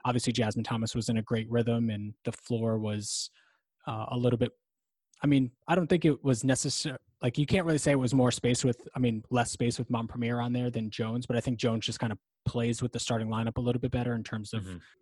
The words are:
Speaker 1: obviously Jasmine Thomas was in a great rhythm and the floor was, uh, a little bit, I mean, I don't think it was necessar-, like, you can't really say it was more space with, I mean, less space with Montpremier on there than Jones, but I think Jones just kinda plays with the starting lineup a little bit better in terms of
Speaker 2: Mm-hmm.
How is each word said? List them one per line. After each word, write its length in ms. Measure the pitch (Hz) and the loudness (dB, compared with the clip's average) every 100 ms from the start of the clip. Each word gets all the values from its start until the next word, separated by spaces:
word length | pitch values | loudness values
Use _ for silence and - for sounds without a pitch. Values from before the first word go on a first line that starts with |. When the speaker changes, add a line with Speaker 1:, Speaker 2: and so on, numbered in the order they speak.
Speaker 1:
obviously 300 | 127 123 - | -2 0 0
Jasmine 300 | 117 110 117 | 0 0 -2
Thomas 320 | 110 113 113 123 | -4 -2 -2 -2
was 140 | 113 | -2
in 80 | 113 | -2
a 40 | |
great 260 | 107 113 110 | 0 -4 0
rhythm 400 | 117 117 117 117 | 0 2 0 0
and 240 | 104 104 - | -2 -6 -8
the 80 | - | -10
floor 480 | - - 117 113 110 | -10 -4 -2 0 0
was, 500 | 107 104 107 - - _ _ _ _ _ - | -2 -4 -6 -8 -8 _ _ _ _ _ -8
uh, 220 | 110 110 | -8 -4
a 80 | 123 | 0
little 220 | 123 117 | 2 2
bit, 120 | 120 - _ _ _ _ _ _ | 0 -4 _ _ _ _ _ _
I 60 | 147 | 4
mean, 240 | 139 123 - - | 4 4 -2 0
I 80 | 175 | 2
don't 120 | 160 | 4
think 180 | 180 160 | 4 4
it 180 | 143 | 4
was 180 | 139 120 | 2 2
necessar-, 560 | 131 131 139 - 156 127 _ _ | 2 2 0 -2 -4 -8 _ _
like, 160 | 127 147 | -2 0
you 80 | 143 | 2
can't 200 | 190 165 | 2 2
really 100 | 151 | 2
say 140 | 147 | 4
it 80 | 139 | 2
was 140 | 127 135 | 4 4
more 160 | 123 | 4
space 320 | - 120 123 131 | 2 0 2 2
with, 160 | 117 - 131 | 0 -6 -2
I 40 | |
mean, 240 | 123 110 - | 0 0 0
less 220 | 123 117 | 0 0
space 260 | - 120 - | 0 -2 -2
with 120 | 120 | -2
Montpremier 540 | 117 117 123 117 120 | -4 -4 -4 -2 -2
on 100 | 120 | -2
there 180 | 123 123 | -2 -2
than 180 | 117 110 | -2 -4
Jones, 360 | - 110 120 120 | -4 -4 -4 -2
but 80 | 120 | 0
I 20 | |
think 200 | 135 117 | 0 0
Jones 260 | 120 113 - | 0 0 -2
just 140 | - | -4
kinda 180 | 117 104 _ _ - | -4 -4 _ _ -4
plays 360 | 123 117 117 | 0 0 0
with 120 | 123 | -2
the 60 | 117 | -4
starting 280 | - 113 110 | -2 -2 0
lineup 300 | 110 113 - | -2 -2 0
a 40 | |
little 180 | 120 120 | 0 0
bit 120 | 123 | 0
better 220 | 123 123 117 | 0 -2 -4
in 80 | |
terms 300 | - 110 104 | -4 -8 -6
of 100 | 110 | -8
Speaker 2:
Mm-hmm. 140 | 95 90 - _ | -8 -10 -14 _